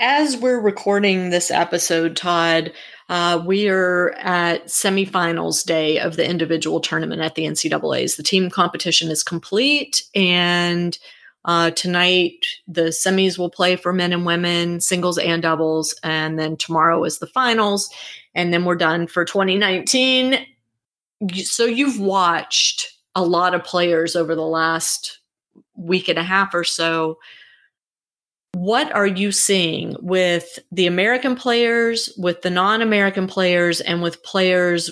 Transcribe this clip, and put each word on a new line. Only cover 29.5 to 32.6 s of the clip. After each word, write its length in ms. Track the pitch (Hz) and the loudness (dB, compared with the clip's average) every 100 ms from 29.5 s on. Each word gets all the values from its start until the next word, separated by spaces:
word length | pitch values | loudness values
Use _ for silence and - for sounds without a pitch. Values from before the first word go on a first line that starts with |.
| 190 165 160 - - | 2 2 -2 -6 -6
with 580 | 180 185 180 170 170 - - | -2 0 2 0 -4 -16 -8
the 140 | 180 175 | 0 2
American 500 | 180 208 254 269 247 | 2 2 2 0 -2
players, 760 | 254 233 233 233 233 226 - - | 0 2 2 2 0 -2 -6 -4
with 240 | 180 170 | -2 -2
the 80 | 185 | -2
non-American 800 | 180 | 0